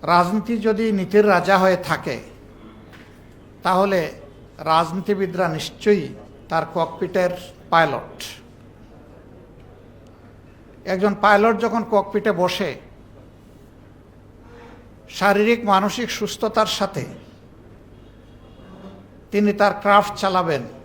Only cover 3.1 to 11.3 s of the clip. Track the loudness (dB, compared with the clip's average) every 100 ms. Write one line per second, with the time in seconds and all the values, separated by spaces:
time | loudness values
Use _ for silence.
3.1 | -20 -20 -20 -20 -8 -2 0 2 0 -2
4.1 | -10 -20 -20 -20 -12 0 2 2 -4 -4
5.1 | -2 -2 -2 -4 -4 -8 -4 0 0 0
6.1 | -12 -18 -20 -4 -4 -2 -4 -4 -4 -4
7.1 | -2 -2 -4 -14 -20 -2 2 2 -2 -10
8.1 | -16 -16 -18 -20 -20 -20 -20 -20 -20 -20
9.1 | -20 -20 -20 -20 -20 -20 -20 -20 -20 -20
10.1 | -20 -20 -20 -20 -20 -20 -16 -6 0 0
11.1 | 2 4